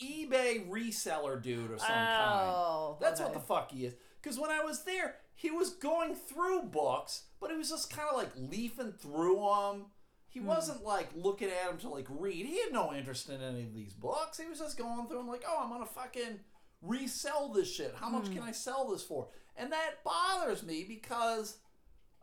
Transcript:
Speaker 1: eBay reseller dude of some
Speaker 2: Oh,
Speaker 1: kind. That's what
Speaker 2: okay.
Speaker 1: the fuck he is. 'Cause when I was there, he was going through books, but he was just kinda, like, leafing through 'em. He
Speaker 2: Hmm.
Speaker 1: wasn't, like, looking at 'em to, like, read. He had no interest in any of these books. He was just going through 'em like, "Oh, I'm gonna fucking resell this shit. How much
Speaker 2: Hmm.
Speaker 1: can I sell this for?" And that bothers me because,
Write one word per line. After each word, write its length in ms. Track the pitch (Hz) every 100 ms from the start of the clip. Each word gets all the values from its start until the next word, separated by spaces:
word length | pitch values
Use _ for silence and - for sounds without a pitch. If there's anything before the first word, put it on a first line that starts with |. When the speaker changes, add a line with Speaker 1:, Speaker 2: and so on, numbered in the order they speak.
Speaker 1:
eBay 680 | 262 311 285 262 247 226 180
reseller 760 | 208 233 214 185 156 143 131
dude 300 | 120 120 117
of 80 | 113
some 100 | 214
Speaker 2:
Oh, 1080 | 226 226 226 214 202 190 180 175 156 156 151
Speaker 1:
kind. 20 |
That's 180 | 330 -
what 100 | -
Speaker 2:
okay. 80 | -
Speaker 1:
the 60 |
fuck 260 | - 175 -
he 120 | 131 123
is. 80 | 123 - -
'Cause 160 | 302 240
when 120 | 302
I 120 | 311
was 220 | 311 -
there, 320 | 359 370 320 - -
he 160 | - 320
was 200 | 330 370
going 440 | - 285 330 330
through 480 | 262 - 285 359 381
books, 600 | 175 151 139 131 - - - -
but 100 | -
he 60 | 320
was 140 | 311
just 200 | 320 -
kinda, 220 | - 302
like, 160 | 262 170 127
leafing 560 | 131 202 233 262 233
through 460 | - 143 151 175 190 202
'em. 380 | 202 202 202 202 - - _ -
He 100 | 254
Speaker 2:
Hmm. 60 | 202
Speaker 1:
wasn't, 380 | - 311 262
like, 260 | 214 196 160 160
looking 340 | 190 196 196
at 160 | 180 180
'em 100 | 165
to, 100 | -
like, 180 | 143 139
read. 380 | 143 196 170 240
He 140 | 359
had 100 | 427
no 200 | 233 165
interest 360 | 139 131 127 -
in 120 | 135
any 240 | 131 123
of 100 | 117
these 180 | 110 104
books. 420 | 101 120 277 320 311
He 80 | 330
was 120 | 302
just 160 | 302 -
going 320 | 233 240 233
through 100 | 247
'em 80 | 240
like, 140 | 247 -
"Oh, 100 | 320
I'm 120 | 233
gonna 160 | 240 233
fucking 580 | - 254 247 233 202 - - - _
resell 680 | 170 247 - - 277 294 285
this 200 | 214 175
shit. 220 | - 135 107
How 120 | 226
much 200 | 233 202
Speaker 2:
Hmm. 60 |
Speaker 1:
can 80 | 190
I 80 | 233
sell 360 | 226 254 269 247
this 140 | 175
for?" 240 | - 147 123 - - -
And 160 | 247
that 320 | 311 320 -
bothers 580 | - 330 370 370 311 202
me 220 | 165 160
because, 760 | 185 220 - 233 233 226 214 - _ - - - - -